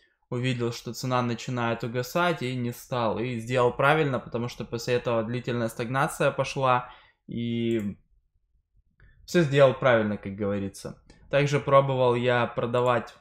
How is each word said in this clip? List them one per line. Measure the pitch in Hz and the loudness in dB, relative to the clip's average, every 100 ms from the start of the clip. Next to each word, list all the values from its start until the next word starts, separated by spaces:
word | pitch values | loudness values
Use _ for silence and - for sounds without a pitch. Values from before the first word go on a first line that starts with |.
| _ _ - | _ _ -8
увидел, | 127 127 123 117 | -4 -2 -2 -4
что | 120 - | -6 -10
цена | 113 131 127 | -8 -2 0
начинает | 120 113 - 123 117 113 | 0 -4 -6 -4 -2 -2
угасать, | 123 123 123 175 175 151 | -4 -4 -4 -2 0 -2
и | 127 127 | -4 -4
не | 120 | -6
стал. | 120 - 123 113 101 | -8 -6 -2 -2 -2
И | 123 117 | -4 -6
сделал | 113 127 123 | -2 2 2
правильно, | - 135 156 147 123 | 4 2 4 2 -2
потому | - 120 120 | -4 -6 -6
что | - | -8
после | 117 117 - 120 | -8 -8 -2 -2
этого | 123 117 | 0 -2
длительная | 110 123 123 117 113 | -2 -4 -4 -4 -4
стагнация | - 117 135 156 - 147 | -4 -4 -2 -2 0 -2
пошла, | 139 131 143 131 123 - - _ _ - | 0 -4 0 2 2 0 -16 _ _ -10
и | 117 117 117 117 113 101 92 _ _ _ _ _ _ _ _ _ _ - _ - | -6 -4 -2 0 0 -2 -8 _ _ _ _ _ _ _ _ _ _ -20 _ -2
всё | 180 | 2
сделал | 156 139 135 | 4 6 6
правильно, | 123 135 117 107 101 | 6 4 4 2 -4
как | 101 98 | -8 -4
говорится. | 101 101 98 - - - _ - - | -2 -2 -4 -8 -14 -16 _ -20 -2
Также | 143 143 139 | 0 2 0
пробовал | 139 139 135 127 127 | 4 6 6 4 2
я | 120 123 123 117 | 4 2 2 0
продавать | - 117 120 123 120 - - | -2 -2 0 2 2 -2 -16